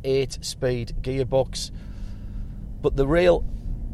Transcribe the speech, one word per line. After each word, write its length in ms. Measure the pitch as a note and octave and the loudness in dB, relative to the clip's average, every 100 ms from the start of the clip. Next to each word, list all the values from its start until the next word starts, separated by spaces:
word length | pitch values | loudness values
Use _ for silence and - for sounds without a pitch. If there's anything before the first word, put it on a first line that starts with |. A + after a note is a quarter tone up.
| C3+ | 0
eight-speed 880 | C3+ C3+ - - - B2+ B2 A#2 - | 2 0 -4 -8 -2 0 0 -2 -4
gearbox. 720 | - C3+ B2 C3+ B2+ - - - - - - - - - - - - - | -2 0 2 2 2 -2 -8 -8 -10 -8 -8 -8 -8 -6 -6 -8 -8 -2
But 140 | D3 C#3 | 0 2
the 120 | C#3 | 4
real 380 | E3 F3+ E3 - - - - - | 6 6 6 2 -4 -4 -4 -4